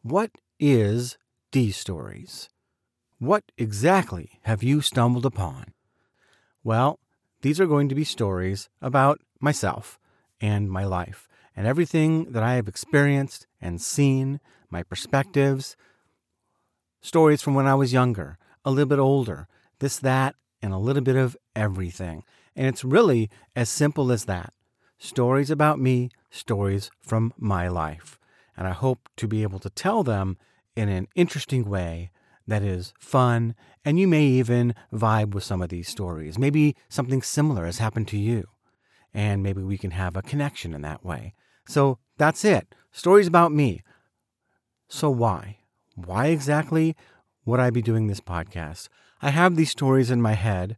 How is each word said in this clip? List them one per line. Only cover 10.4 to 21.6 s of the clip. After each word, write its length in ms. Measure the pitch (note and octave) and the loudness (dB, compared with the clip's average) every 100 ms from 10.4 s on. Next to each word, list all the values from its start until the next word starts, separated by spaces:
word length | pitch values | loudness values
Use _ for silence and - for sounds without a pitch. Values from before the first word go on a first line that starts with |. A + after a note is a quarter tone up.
and 280 | G#2+ G#2 G2+ | -2 0 -2
my 160 | F#2+ | -4
life 440 | G2 F#2 F2+ G2+ _ _ _ | -4 -4 -6 -14 _ _ _
and 140 | - G#2+ | -4 -2
everything 640 | C#3+ E3 E3 D#3 D#3+ D#3+ | 0 0 2 2 0 -2
that 100 | A#2 | -2
I 120 | A2+ | 0
have 120 | B2+ A2 | 0 -4
experienced 800 | - - D3 C#3+ C#3 C3+ - - _ | -10 0 2 4 2 -2 -10 -20 _
and 200 | G#2+ F2 | -10 -8
seen, 600 | - - C#3 C3 C3+ C#3+ _ _ _ | -6 2 2 2 -2 -6 _ _ _
my 140 | F2 | -10
perspectives, 920 | E2+ - - C#3 C3 C#3+ C#3 C3+ C3+ - _ _ _ _ _ _ _ _ _ _ _ _ | -10 -12 -2 -2 0 0 2 0 -6 -16 _ _ _ _ _ _ _ _ _ _ _ _
stories 420 | - E3 D#3 D3 | 0 6 6 6
from 120 | - | 2
when 140 | C#3 C#3 | 2 4
I 80 | C3+ | 4
was 160 | C3 | 4
younger, 460 | B2+ B2+ G#2 C#2+ E2+ _ _ | 2 2 0 -8 -16 _ _
a 80 | C#3 | -2
little 160 | C3+ C#3 | 0 2
bit 100 | C#3+ | 4
older, 480 | C3+ C#3 A2+ D2+ F2 _ _ _ | 4 2 0 -8 -14 _ _ _
this, 220 | C3+ - | -6 -2
that, 340 | C3 C3 C3+ - _ _ | 0 0 0 -4 _ _
and 120 | G#2 | -6
a 60 | F#2+ | -2
little 240 | A2+ C#3 | 0 0
bit 120 | C3 | 2
of 220 | C3 B2+ - _ | 2 0 -4 _
everything. 680 | A2 | -4